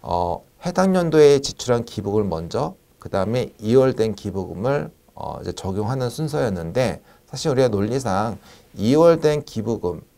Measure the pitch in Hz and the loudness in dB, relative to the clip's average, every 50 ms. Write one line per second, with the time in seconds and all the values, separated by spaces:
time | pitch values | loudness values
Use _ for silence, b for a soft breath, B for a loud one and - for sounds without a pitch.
0 | - - 87 87 90 87 85 - - _ _ _ - 175 180 - 185 190 185 185 | -4 -2 -2 -2 0 -2 -4 -6 -10 _ _ _ -8 -4 0 2 2 4 2 2
1 | 175 165 151 156 151 143 143 139 139 - - - - 120 123 117 117 - - - | 2 4 6 8 8 8 8 6 2 -4 -8 -6 -2 0 0 0 0 -4 -8 -8
2 | 98 101 101 107 104 98 82 80 82 82 - 110 143 165 190 _ _ _ _ _ | -6 -2 0 0 0 0 -2 -4 -6 -4 -4 -4 -4 -4 -6 _ _ _ _ _
3 | - - - 98 95 101 117 127 113 - - - 101 110 117 - 131 131 123 - | -12 -4 -2 -2 -2 0 -2 -2 -4 -4 -10 -8 -2 4 4 6 6 4 2 0
4 | 110 110 101 98 - 104 92 98 92 87 85 90 104 127 139 147 156 160 _ _ | -2 -2 -2 -6 -8 -6 -6 -6 -8 -8 -8 -4 -2 -2 -2 -2 -4 -8 _ _
5 | _ _ _ - - - - - - - 87 - - 95 95 98 104 110 131 131 | _ _ _ -12 -12 -12 -10 -10 -10 -10 -10 -6 -6 -6 -4 -4 -4 -4 -2 -4
6 | 127 120 - - 160 147 143 147 139 117 95 87 82 82 - 123 127 107 78 - | -4 -6 -4 -6 -6 -4 -2 -2 -2 -2 -2 -4 -6 -4 -2 -2 -2 -2 -4 -8
7 | b b b b b _ - 135 - 165 135 123 131 123 104 98 101 110 120 139 | b b b b b _ -12 -6 -4 -2 2 2 2 2 2 0 -2 -2 -2 -4
8 | 135 113 92 98 104 113 95 - B B B B B B - - 98 113 135 151 | -2 -2 0 0 -2 -2 -6 -10 B B B B B B -8 -2 0 2 4 6
9 | 170 170 170 160 160 151 151 147 143 - - 113 101 110 117 101 - 90 85 80 | 6 6 6 6 2 0 0 0 -6 -8 -8 -6 -4 -4 -4 -4 -4 -6 -6 -6
10 | - _ _ | -14 _ _